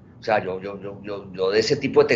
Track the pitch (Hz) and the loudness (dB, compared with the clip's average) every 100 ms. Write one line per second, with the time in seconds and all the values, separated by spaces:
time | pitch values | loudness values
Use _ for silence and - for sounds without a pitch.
0 | - - 113 107 92 92 101 98 98 98 | -20 -10 0 0 0 -6 -8 -10 -12 -12
1 | 101 101 98 90 95 107 - 143 135 147 | -12 -12 -10 -2 2 2 2 0 2 4
2 | 143 | 4